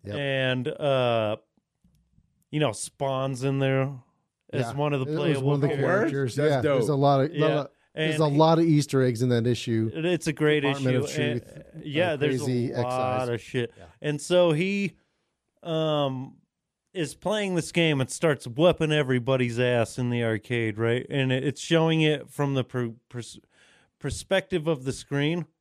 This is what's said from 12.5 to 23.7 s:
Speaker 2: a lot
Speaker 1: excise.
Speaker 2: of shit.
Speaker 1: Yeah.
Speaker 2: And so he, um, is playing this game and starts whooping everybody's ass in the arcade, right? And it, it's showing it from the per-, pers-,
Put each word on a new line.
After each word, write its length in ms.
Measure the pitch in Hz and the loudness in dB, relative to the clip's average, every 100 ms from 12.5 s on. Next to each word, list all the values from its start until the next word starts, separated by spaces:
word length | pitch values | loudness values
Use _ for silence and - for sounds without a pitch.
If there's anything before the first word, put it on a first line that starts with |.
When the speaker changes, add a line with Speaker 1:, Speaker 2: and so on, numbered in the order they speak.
| 123 123 | 0 0
Speaker 2:
a 100 | 123 | -2
lot 400 | 123 127 127 127 | -2 -2 0 -2
Speaker 1:
excise. 80 | 123 | -2
Speaker 2:
of 120 | 117 | -4
shit. 300 | - 131 117 - | -4 -4 -4 -8
Speaker 1:
Yeah. 60 | 87 _ | -20 _
Speaker 2:
And 200 | 151 147 | -6 -4
so 300 | - 180 175 | 2 4 6
he, 420 | 156 190 202 196 - _ _ _ _ _ _ | 4 0 -2 -4 -6 _ _ _ _ _ _
um, 720 | 175 160 156 151 143 131 139 - _ _ _ _ _ | -6 -2 0 0 0 -4 -10 -16 _ _ _ _ _
is 200 | 190 143 | -6 -6
playing 420 | - 180 214 196 175 | -4 -4 -2 0 -2
this 180 | - | -2
game 260 | 175 165 139 | 0 2 2
and 100 | 127 | -2
starts 380 | - 165 135 127 | 0 0 0 -6
whooping 460 | 117 175 165 156 | 2 2 4 0
everybody's 680 | 151 131 127 117 131 123 117 | 0 2 0 2 0 0 0
ass 380 | 123 123 110 - | 0 2 0 -2
in 120 | 123 | -2
the 120 | 120 | 0
arcade, 540 | 117 110 - 120 110 104 | -2 -2 -4 -2 -2 -2
right? 280 | 117 123 - | -2 -2 -2
And 220 | 139 131 | -2 0
it, 100 | 127 | 0
it's 160 | 143 135 | -2 -6
showing 400 | - 165 160 160 | 0 2 4 2
it 280 | 156 147 - | 2 0 -6
from 240 | - 143 | -4 -2
the 100 | 135 | 0
per-, 300 | 127 127 120 113 _ | -2 -4 -6 -8 _
pers-, 300 | 123 113 107 _ _ _ | -14 -14 -18 _ _ _